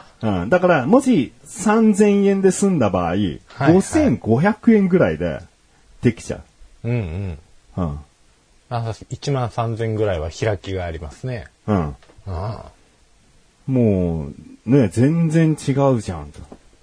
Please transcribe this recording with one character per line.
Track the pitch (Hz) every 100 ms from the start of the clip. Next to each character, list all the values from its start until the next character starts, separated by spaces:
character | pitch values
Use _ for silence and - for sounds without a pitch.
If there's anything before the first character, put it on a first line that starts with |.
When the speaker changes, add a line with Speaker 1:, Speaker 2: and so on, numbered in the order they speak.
| - _
Speaker 1:
あ。 | 110 92
Speaker 2:
う | 92
ん。 |
だ | 180
か | 180
ら、 | 160 123
も | 247
し | 262 214 117 - -
三 | - 214 220 220 196
千 | 208 202 196
円 | 196
で | 190
済 | - 202
ん | 175
だ | 104
場 | 92
合、 | 87
Speaker 1:
は | 90
い | 95 64 -
は | - 139
い。 | 180
Speaker 2:
五 |
千 | - 311 285 131
五 | - 117
百 | 190 214 -
円 | 214 190
ぐ | 180
ら | 110
い | 78
で | 85 65 - _ _ _ _ -
で | 123
き | -
ち | -
ゃ | - - _ - -
う。 | 117
Speaker 1:
う |
ん | 120 90 85 98 78 - - _ -
う |
ん。 | 85
Speaker 2:
う |
ん。 | 73 71 _ _ _ _ _ -
Speaker 1:
あ、 | 120 117 107 -
一 | - -
万 | 135 117
三 | - 117 110
千 | 113 107
ぐ | 104
ら | 87
い |
は | 78 -
開 | 110 98
き | -
が | 95
あ | 87
り | 80
ま | 80
す | - 131
ね。 | 120 - _ -
Speaker 2:
う |
ん。 | 101
Speaker 1:
あ | 76 69 _ - -
あ。 | 87 104 - - - _ _ _ _ _ _ _ _ -
Speaker 2:
も | 127 117 95 87 82 69
う、 | - - - -
ね、 | 139 123
全 | 113 131 165 165
然 | 160 160
違 | 151 - 135 139 123
う |
じ | 101
ゃ | 82
ん | 73
と。 | - - - _ _